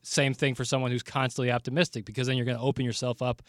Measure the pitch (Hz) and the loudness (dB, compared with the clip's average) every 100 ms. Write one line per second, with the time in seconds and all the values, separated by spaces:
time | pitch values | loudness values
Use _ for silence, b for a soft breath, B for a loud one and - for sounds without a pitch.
0 | - - 139 127 139 123 123 135 127 120 | -2 2 2 2 0 0 0 0 0 -2
1 | - 135 131 - 123 120 127 139 170 120 | -2 -2 0 0 0 0 0 0 0 -2
2 | 107 120 127 131 120 120 127 135 123 110 | -8 -2 0 0 0 0 0 0 0 -2
3 | 127 120 123 120 | -2 -2 -2 -4